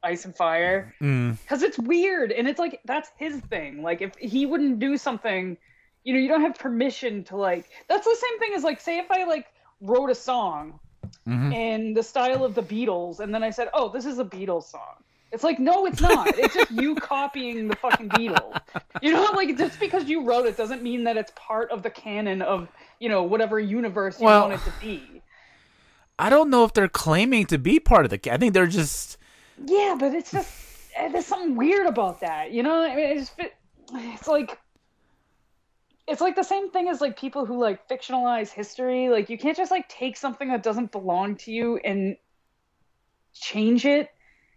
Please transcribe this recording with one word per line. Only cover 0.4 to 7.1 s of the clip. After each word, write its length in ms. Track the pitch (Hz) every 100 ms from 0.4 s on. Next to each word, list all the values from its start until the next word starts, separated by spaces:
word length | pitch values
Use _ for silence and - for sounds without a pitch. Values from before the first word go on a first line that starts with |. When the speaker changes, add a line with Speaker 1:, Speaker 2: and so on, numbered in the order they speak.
| 170 165 175 190 190 -
Speaker 2:
Mm. 380 | 143 127 120 110 -
Speaker 1:
'cause 140 | 269
it's 160 | 330 -
weird, 520 | 233 339 381 359 226
and 140 | 220 254
it's 120 | 320
like, 200 | 339 -
that's 260 | 220 294 302 -
his 240 | 302 285
thing. 420 | - 196 143 143
Like, 200 | 165 170
if 120 | 196 -
he 280 | 240 254
wouldn't 340 | 277 311 285 226
do 200 | 269 285
something, 580 | 285 226 226 190 185 170 _ _ _ _
you 80 | 254
know, 80 | 262
you 80 | 269
don't 140 | 311
have 140 | 311 -
permission 680 | 269 233 262 - 247